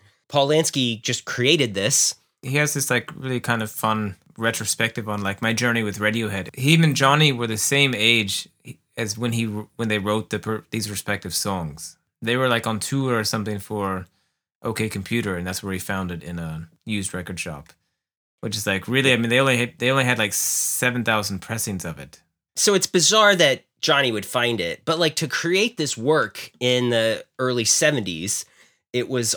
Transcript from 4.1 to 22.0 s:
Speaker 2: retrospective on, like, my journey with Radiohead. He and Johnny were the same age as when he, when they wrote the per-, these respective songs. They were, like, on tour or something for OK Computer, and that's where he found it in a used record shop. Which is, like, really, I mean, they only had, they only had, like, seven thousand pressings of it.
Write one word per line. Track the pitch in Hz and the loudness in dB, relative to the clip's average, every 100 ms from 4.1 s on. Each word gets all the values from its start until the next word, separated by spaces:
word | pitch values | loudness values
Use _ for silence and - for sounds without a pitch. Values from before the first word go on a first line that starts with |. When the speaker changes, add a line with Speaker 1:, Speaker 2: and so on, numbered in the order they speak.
| - _ - | -8 _ -2
Speaker 2:
retrospective | 113 - 107 - 113 - 107 | -2 0 -4 -2 -2 -2 -6
on, | 104 | -4
like, | 98 95 | -4 -2
my | 113 | 0
journey | 113 123 117 | 2 2 2
with | 107 98 | -2 0
Radiohead. | 104 110 107 95 85 - | 0 0 -2 -4 -8 -2
He | 135 | 4
and | 165 160 131 | 6 6 4
Johnny | 135 147 151 | 4 6 4
were | 120 117 | 4 -2
the | 107 | -2
same | - 139 139 | 0 2 2
age | 107 113 117 101 - - _ - - _ - | 4 4 4 2 -4 -8 _ -20 -20 _ -6
as | 110 107 | -6 -4
when | 120 | -2
he, | 117 113 | -2 -2
when | 107 110 - 113 | -6 -10 -6 -2
they | 107 | 0
wrote | 101 107 - | 0 -2 -2
the | 107 | -4
per-, | 110 110 - | -4 -6 -6
these | 113 107 | -6 -6
respective | 98 - 101 92 - | -6 -4 -4 -4 -4
songs. | 104 95 80 69 - - _ _ | -2 -4 -6 -10 -16 -18 _ _
They | 110 123 | -2 0
were, | 131 | 2
like, | 117 113 | 0 0
on | 110 | -4
tour | - 135 131 117 | -2 -2 0 0
or | |
something | 104 110 104 101 | 0 -2 -4 -6
for | - 107 98 92 90 _ _ _ _ _ | -6 -4 -4 -4 -8 _ _ _ _ _
OK | 113 110 110 | -6 -4 -4
Computer, | 101 92 117 104 90 | -4 -4 -2 -2 -4
and | 90 | -4
that's | 92 | -6
where | 98 | -6
he | 92 | -6
found | - 95 90 | -4 -4 -6
it | 87 | -8
in | 85 87 | -10 -8
a | 82 80 82 _ 113 | -8 -8 -12 _ -8
used | 104 95 | -6 -6
record | 92 87 90 | -8 -8 -8
shop. | 90 73 - _ _ _ _ _ _ _ | -10 -12 -16 _ _ _ _ _ _ _
Which | 113 104 | -8 -4
is, | 104 | 0
like, | 95 107 | -2 0
really, | 131 131 | 2 4
I | 120 | 2
mean, | 117 | 2
they | 127 | 2
only | 135 120 | 4 2
had, | 120 - | 0 -2
they | 123 | 0
only | 135 | 2
had, | 123 113 | 2 2
like, | 107 | 0
seven | - - - - - 127 120 | -2 -2 -2 -2 0 0 0
thousand | 113 107 101 95 | 0 0 0 -6
pressings | - 113 113 95 | -6 -6 -6 -6
of | 85 | -8
it. | 73 | -10